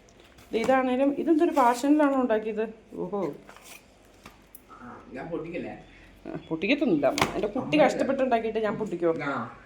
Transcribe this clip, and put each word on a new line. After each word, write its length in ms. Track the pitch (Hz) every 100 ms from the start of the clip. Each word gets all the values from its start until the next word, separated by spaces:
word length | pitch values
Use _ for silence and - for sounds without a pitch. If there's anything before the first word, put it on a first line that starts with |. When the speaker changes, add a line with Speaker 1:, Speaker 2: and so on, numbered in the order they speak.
| - - - - -
Speaker 1:
ദേ 60 | 226
ഇതാണേലും, 560 | 226 262 254 254 277 285
ഇതെന്തൊരു 320 | 302 311 330
പാഷനിലാണോ 680 | 285 240 247 285 302 285 269
ഉണ്ടാക്കിയത്? 460 | 247 220 220 208 214 - -
ഓഹോ. 400 | - 175 202 160 - - - - - - _ _ _ - - _ - -
Speaker 2:
ആ, 320 | - 120 113 120
ഞാൻ 160 | 170 165
പൊട്ടിക്കല്ലേ? 500 | 160 165 170 110 107 - - - - -
Speaker 1:
ആ, 100 | - -
പൊട്ടിക്കത്തൊന്നുമില്ല. 640 | 160 202 294 294 156 135 147 -
എൻ്റെ 140 | 165 214
കുട്ടി 300 | 254 - 302
Speaker 2:
അമ്മ 80 | 262
Speaker 1:
കഷ്ടപ്പെട്ടുണ്ടാക്കിയിട്ട് 720 | - 233 269 254 233 220 214
ഞാൻ 180 | 214 214
പൊട്ടിക്കോ? 380 | 208 170 170 160
Speaker 2:
ആ. 320 | 143 123 113 -